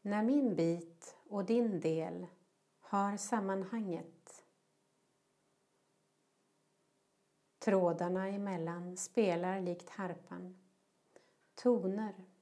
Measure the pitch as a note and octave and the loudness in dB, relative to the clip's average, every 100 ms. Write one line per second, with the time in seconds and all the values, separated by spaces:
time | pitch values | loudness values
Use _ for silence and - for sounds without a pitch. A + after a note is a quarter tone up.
0 | G3+ G#3 A3 C#4+ B3+ E3+ E3 E3+ E3+ - | 0 0 4 4 4 4 2 2 -4 -18
1 | - - - G3+ F#3+ A#3 A#3 F3+ D#3+ D#3+ | -20 -20 -8 -4 2 4 4 2 0 0
2 | D#3 F3 F3 - _ _ _ _ - G3+ | -2 -6 -10 -16 _ _ _ _ -2 0
3 | G3+ G3+ - A#3 G3 G3 F#3 A#3 G3+ E3 | 0 -2 -2 -2 0 -2 -2 -4 -4 -6
4 | - - - - _ _ _ _ _ _ | -8 -18 -20 -20 _ _ _ _ _ _
5 | _ _ _ _ _ _ _ _ _ _ | _ _ _ _ _ _ _ _ _ _
6 | _ _ _ _ _ _ _ _ _ _ | _ _ _ _ _ _ _ _ _ _
7 | _ _ _ _ _ _ - G3 F3 E3 | _ _ _ _ _ _ 2 4 4 2
8 | F3 F#3 F#3+ G3+ G3+ F3+ E3 F3 F3 F3+ | 0 0 -2 -4 -4 -4 -4 -6 -8 -8
9 | - - G3+ E3+ F3+ F#3+ F3+ F3 - - | -2 2 4 2 0 -2 -2 -4 -8 -8
10 | F#3 E3+ - F3 F#3 F#3 _ _ _ _ | -6 -6 -12 -12 -12 -16 _ _ _ _
11 | _ - _ _ _ - B3 A3+ F#3+ G3 | _ -20 _ _ _ 0 4 4 2 -2
12 | G#3+ F#3+ - _ | -4 -8 -20 _